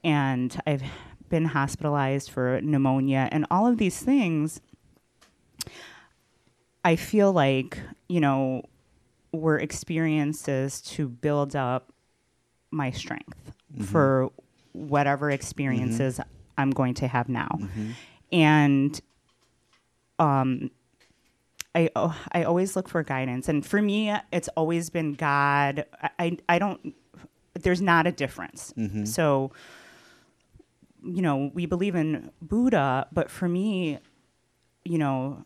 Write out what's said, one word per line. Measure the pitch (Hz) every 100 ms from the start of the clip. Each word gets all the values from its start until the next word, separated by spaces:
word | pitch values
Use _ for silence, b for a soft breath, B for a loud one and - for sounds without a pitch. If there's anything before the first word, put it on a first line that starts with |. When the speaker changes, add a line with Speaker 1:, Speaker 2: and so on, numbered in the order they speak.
Speaker 1:
And | 165 147 135 127 127 - -
I've | 139 135 B B B -
been | 165 160
hospitalized | 143 139 - 151 147 135 139 -
for | - 127 131
pneumonia | 151 143 135 135 135 135 131
and | 151 147
all | 180 233
of | 226
these | 196 -
things. | - 277 190 160 151 - _ - _ _ _ _ _ _ _ - - B B B B _ _ _ _ _ _ _
I | 170 165
feel | - 214 202
like, | 180 135 131 127 - - - _
you | 175
know, | 143 135 135 131 - _ _ _ _ _ _
were | 165 160 151
experiences | 151 - - 160 160 156 147 151 - 135 139 -
to | - - 139
build | 120 151 147 143 143
up | 127 127 _ _ _ _ _ _ _ _ _
my | 156 135
strength | - - - - - - - _
Speaker 2:
Mm-hmm. | 135
Speaker 1:
for | 98 107 135 131 131 - _ _ _
whatever | - 151 143 143 139 147
experiences | 139 - - 139 123 127 113 135 120
Speaker 2:
Mm-hmm. | - - - -
Speaker 1:
I'm | 135
going | 135 127 123
to | 131
have | 123 120
now. | 120 - -
Speaker 2:
Mm-hmm. | 101 101 107 120 B B _
Speaker 1:
And, | 175 156 151 143 139 139 147 _ _ _ _ _ _ _ _ _ _ _ -
um, | 156 135 131 127 - _ _ _ _ _ _ _ _ _ - 170
I, | 170 -
oh, | 165 160 -
I | 175 165
always | 175 190 190
look | 185
for | 170
guidance. | 151 131 131 123 147
And | 151
for | 143 202
me, | 208 208 214 214 -
it's | 175 - -
always | 160 170 165
been | 175 156
God. | 143 156 143 143 143 143 143 - -
I, | - -
I, | 170 175 -
I | 175
don't, | 196 - - - _ - - _ _
there's | 180 185 180
not | 190 170 165
a |
difference. | 151 135 - 87 - - -
Speaker 2:
Mm-hmm. | 107 107 104
Speaker 1:
So, | 113 156 139 135 B B B B B B B B _ _ - _ _ _ _
you | - 180
know, | 175 139 139
we | 175 170
believe | 175 202 175
in | 156 151 - _
Buddha, | 160 214 247 214 139 131 -
but | - -
for | - 180
me, | 175 214 190 165 139 _ _ _ _ _ _ _ _
you | 180 170
know | 143 131 131 139